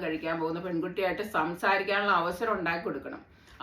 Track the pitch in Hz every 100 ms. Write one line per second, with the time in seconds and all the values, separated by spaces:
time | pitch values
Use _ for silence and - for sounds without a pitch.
0 | 170 156 160 165 160 165 180 165 175 185
1 | 185 175 208 170 160 175 202 196 196 202
2 | 202 180 170 185 233 196 170 170 220 139
3 | - - - - - -